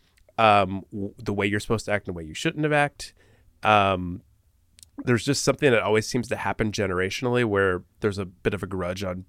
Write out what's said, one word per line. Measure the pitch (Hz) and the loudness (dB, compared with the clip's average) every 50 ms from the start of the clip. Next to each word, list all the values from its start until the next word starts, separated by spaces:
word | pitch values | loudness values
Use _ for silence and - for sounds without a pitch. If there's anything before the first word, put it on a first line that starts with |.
| _ _ _ _ _ _ _ - | _ _ _ _ _ _ _ 4
um, | 113 107 104 101 98 92 98 98 - _ | 6 6 8 6 4 2 -2 -8 -8 _
w-, | - 104 98 104 - - | -8 -8 -8 -8 -10 -8
the | 113 107 | -6 -4
way | 101 101 101 | 0 0 0
you're | 104 101 104 | 0 0 -2
supposed | - - 117 107 - | -2 -2 -4 -4 -2
to | - | -2
act | 104 101 - | -4 -4 -4
and | - 92 | -6 -10
the | 85 | -10
way | 82 | -10
you | 78 80 | -10 -10
shouldn't | - - 165 151 151 151 | -4 -4 -4 -2 0 0
have | 151 | 0
act. | 147 147 147 143 - - - - _ _ _ _ _ _ _ _ _ _ | 2 2 0 0 -2 -12 -16 -18 _ _ _ _ _ _ _ _ _ _
Um, | - 110 107 104 98 98 95 92 90 87 87 90 - _ _ _ _ _ _ _ _ _ _ - - _ _ - - | 4 6 6 6 6 4 2 0 -2 -6 -8 -10 -14 _ _ _ _ _ _ _ _ _ _ -20 -20 _ _ -8 -2
there's | 127 120 110 - | 0 0 0 0
just | 143 139 - - | -2 -2 0 0
something | - 135 - 151 139 | -2 0 2 2 4
that | 120 107 | 4 4
always | 90 101 107 110 110 - | 2 2 2 2 0 0
seems | - 123 113 - | -4 -4 -4 -4
to | 98 | -6
happen | - - 98 98 - 113 107 | -4 -4 -6 -2 -2 -4 -4
generationally | 98 - 104 95 90 90 92 95 - - 131 123 120 123 120 | -2 -2 -4 -2 0 -2 -2 -2 -4 -4 -2 0 0 2 2
where | 110 101 98 98 95 92 90 95 _ _ _ | 2 2 2 2 2 2 -2 -6 _ _ _
there's | - 107 95 101 | -4 -4 -2 -2
a | 98 | -8
bit | 90 - _ _ 110 101 | -10 -12 _ _ -4 -2
of | 95 | -2
a | 104 | -6
grudge | 92 98 92 87 87 92 98 101 | -6 -6 -4 -4 -4 -4 -6 -6
on | 92 90 92 92 | -6 -8 -8 -10